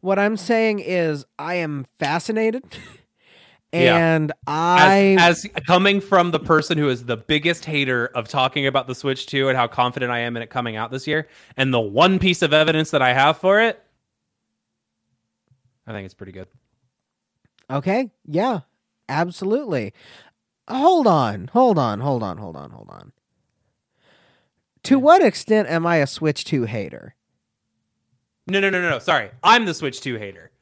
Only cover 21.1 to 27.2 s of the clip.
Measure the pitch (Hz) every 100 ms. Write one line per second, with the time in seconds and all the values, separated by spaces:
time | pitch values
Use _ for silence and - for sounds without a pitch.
21.1 | 160 120 101 98 240 254 180 123 104 135
22.1 | 127 104 87 101 78 69 58 50 50 50
23.1 | _ _ _ _ _ _ _ _ _ _
24.1 | _ _ _ _ _ _ _ - 269 269
25.1 | 359 277 - - 214 143 165 170 165 139
26.1 | - 156 143 - 143 113 113 95 - -
27.1 | _